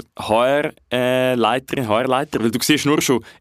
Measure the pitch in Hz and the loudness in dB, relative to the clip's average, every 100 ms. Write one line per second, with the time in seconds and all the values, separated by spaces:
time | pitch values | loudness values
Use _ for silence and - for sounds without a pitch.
0 | - - 101 110 127 143 147 - - 123 | -10 -10 0 2 2 0 -2 -8 -6 -2
1 | 127 127 127 123 110 131 - 139 113 107 | 0 0 0 0 0 -2 -4 -6 -2 0
2 | 127 127 151 - 113 120 - 143 143 156 | 0 0 -2 -2 -2 0 0 0 2 0
3 | 151 123 - - | 2 0 -4 -8